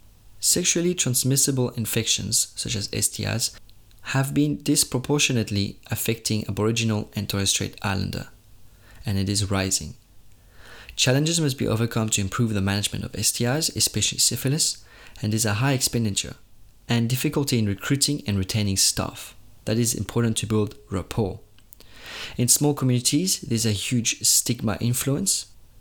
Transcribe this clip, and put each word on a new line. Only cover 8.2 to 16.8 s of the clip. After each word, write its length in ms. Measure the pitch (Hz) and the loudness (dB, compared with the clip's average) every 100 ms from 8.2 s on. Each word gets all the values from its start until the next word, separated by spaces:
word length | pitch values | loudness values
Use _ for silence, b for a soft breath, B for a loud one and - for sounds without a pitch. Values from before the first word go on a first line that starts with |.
| - - - - - B B B - | -8 -14 -20 -20 -20 B B B -2
and 120 | 98 | 0
it 120 | 98 | 0
is 200 | 101 98 | 0 0
rising. 460 | 98 95 - 80 - - - - B B B B B B - | 0 0 -2 -4 -12 -20 -20 -20 B B B B B B 0
Challenges 440 | 131 135 156 165 | 2 4 2 2
must 180 | 147 127 | 0 0
be 100 | 110 | 0
overcome 420 | 110 117 117 110 | 2 0 0 0
to 120 | 104 | 0
improve 320 | 98 - 113 | 0 0 0
the 80 | 104 | 2
management 440 | 98 101 - 101 90 | 0 0 -2 -4 -6
of 100 | - | -2
S 160 | 110 | -2
T 140 | - 120 | 0 0
Is, 240 | 147 165 - | 0 -2 0
especially 440 | - 110 - - | 0 0 0 2
syphilis, 640 | - 120 135 156 - - B B B B | 2 2 0 0 0 -4 B B B B
and 100 | 107 | -2
there's 140 | 107 107 | 0 0
a 100 | 101 | 2
high 160 | 135 | 2
expenditure 640 | 131 - 120 110 95 71 - - - - - | 2 0 0 0 -2 -4 -8 -18 -20 -20 -12